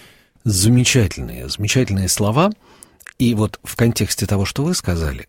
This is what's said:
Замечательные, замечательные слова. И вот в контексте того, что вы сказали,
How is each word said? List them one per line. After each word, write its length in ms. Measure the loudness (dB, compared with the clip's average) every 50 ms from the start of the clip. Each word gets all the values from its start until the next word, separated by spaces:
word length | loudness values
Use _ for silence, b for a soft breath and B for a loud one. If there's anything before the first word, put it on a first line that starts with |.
| B B B B B B B B _
Замечательные, 1040 | -2 0 2 4 4 4 4 4 4 4 2 2 2 0 -6 -10 -10 -10 -12 -10 -10
замечательные 600 | -6 -4 -4 0 0 0 0 2 0 0 0 0
слова. 420 | 0 0 0 0 2 2 2 0 0 B B B B B B B B B B -20 -6 _
И 160 | 0 2 2
вот 240 | 2 0 -2 -2 -8
в 140 | -14 -12 -2
контексте 500 | 0 2 2 2 0 -2 -2 -2 -4 -2
того, 180 | 0 0 0 0
что 200 | -2 -2 -2 -2
вы 100 | -2 -2
сказали, 540 | -2 -2 -2 -2 0 -2 -2 -4 -6 -12